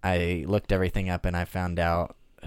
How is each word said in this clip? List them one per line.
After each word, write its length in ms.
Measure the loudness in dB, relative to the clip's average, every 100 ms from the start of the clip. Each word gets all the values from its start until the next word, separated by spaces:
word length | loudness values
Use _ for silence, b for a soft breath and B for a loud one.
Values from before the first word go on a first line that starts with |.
I 400 | 2 2 2 0 0
looked 260 | 0 2
everything 360 | 2 2 0 -2
up, 160 | -2
and 100 | 0 -2
I 80 | -2
found 320 | -2 -2 0
out 380 | 2 2 -2 -8 -20 -16